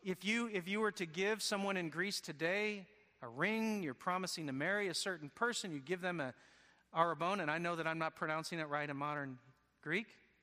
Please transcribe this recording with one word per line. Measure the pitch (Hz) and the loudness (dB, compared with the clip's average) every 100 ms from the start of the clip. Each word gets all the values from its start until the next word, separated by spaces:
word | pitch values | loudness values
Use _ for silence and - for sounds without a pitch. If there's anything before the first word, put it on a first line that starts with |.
if | 196 180 | -2 -2
you, | 190 226 233 | 2 2 2
if | 208 175 | -2 0
you | 202 | 2
were | 220 | 2
to | 208 175 | 0 -4
give | 156 190 214 | 0 0 2
someone | - 202 196 190 | 0 2 2 0
in | 170 | 0
Greece | 151 190 190 | 0 -2 -2
today | - 151 160 196 214 208 185 - - _ | -6 -2 2 2 0 -2 -8 -20 -20 _
a | 123 | -12
ring, | 117 180 220 220 214 | 0 2 2 2 0
you're | 165 | -2
promising | 123 - 180 185 - 151 | -2 -2 0 0 -4 -2
to | |
marry | 131 156 202 202 | 0 0 2 0
a | |
certain | 160 202 175 147 | 0 -2 -4 -8
person, | - 233 233 208 | -2 0 0 -2
you | 151 | -6
give | 135 185 | -2 -2
them | 180 175 | 0 0
a | 135 - - - - - _ 165 | -2 -4 -18 -20 -20 -20 _ 4
arrabon, | 170 156 170 202 | 4 4 0 2
and | 156 | 2
I | 160 | 2
know | 170 170 | 0 0
that | 160 | 0
I'm | 160 | 0
not | 160 | -2
pronouncing | - 165 156 160 170 | -2 0 0 -2 -4
it | 156 | 0
right | 147 147 | 0 0
in | 139 | -2
modern | 147 147 139 127 - - _ _ | -2 -2 -4 -8 -16 -20 _ _
Greek | - 175 226 - - _ | -2 -2 -2 -14 -20 _